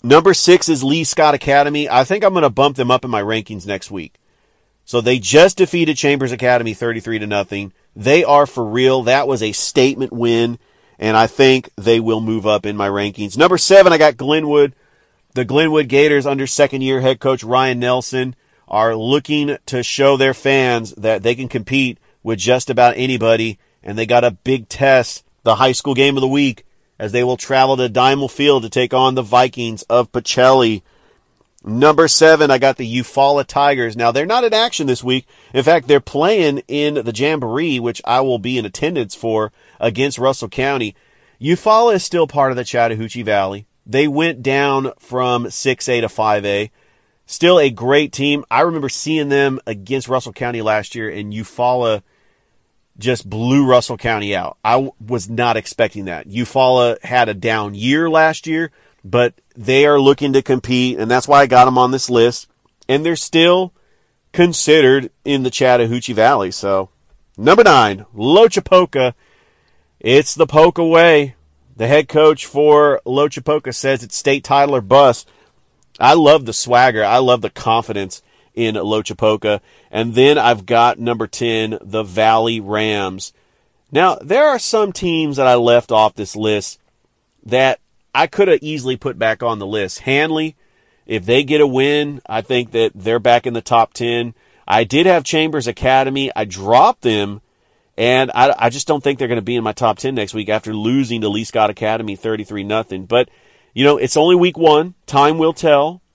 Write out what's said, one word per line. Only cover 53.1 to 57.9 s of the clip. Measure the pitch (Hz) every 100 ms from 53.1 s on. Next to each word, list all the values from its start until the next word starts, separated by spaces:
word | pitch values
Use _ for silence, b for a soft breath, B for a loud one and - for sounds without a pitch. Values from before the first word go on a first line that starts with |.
| 123 101
blew | 107 117 139 135
Russell | 123 - 117
County | 117 110 104 98
out. | 87 -
I | 107
w-, | 123 135 _ 110
was | 120 92
not | 113 120 113
expecting | - - 110 104 95
that. | 85 -
Eufaula | 101 123 135 131 127 120 113
had | - 123 117
a |
down | 101 113 110 104 101
year | 117